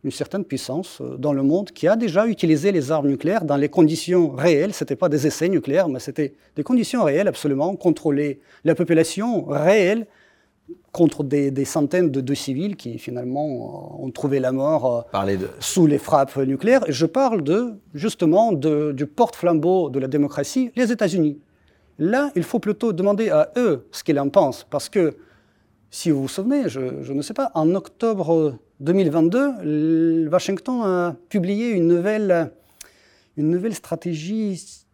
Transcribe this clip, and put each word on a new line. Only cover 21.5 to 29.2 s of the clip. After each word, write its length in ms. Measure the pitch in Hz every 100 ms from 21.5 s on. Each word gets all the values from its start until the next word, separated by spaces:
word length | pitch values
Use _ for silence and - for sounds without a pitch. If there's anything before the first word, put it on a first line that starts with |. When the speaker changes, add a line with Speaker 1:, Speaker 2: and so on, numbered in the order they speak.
| _ _ _ _ -
Speaker 1:
Là, 320 | 160 247 190
il 80 | 185
faut 160 | 165 233
plutôt 340 | 202 208 233
demander 380 | 170 196 202 220
à 220 | 151 156 247
eux 300 | 233 135 -
ce 100 | -
qu'ils 160 | - 143
en 100 | 139
pensent, 360 | 196 147 120 -
parce 200 | 147 -
que, 280 | 208 160 - - _ _ _ _ _ _
si 200 | - 175
vous 120 | 143
vous 60 | 135
souvenez, 400 | - 208 285 208
je, 340 | 127 127 135
je 100 | 131
ne 100 | 139
sais 120 | 143
pas, 180 | 220 269
en 200 | 160 156
octobre 840 | 190 - _ 226 202 160 165 151 123 _ _
deux 140 | 143
mille 160 | 190 170
vingt-deux, 420 | 156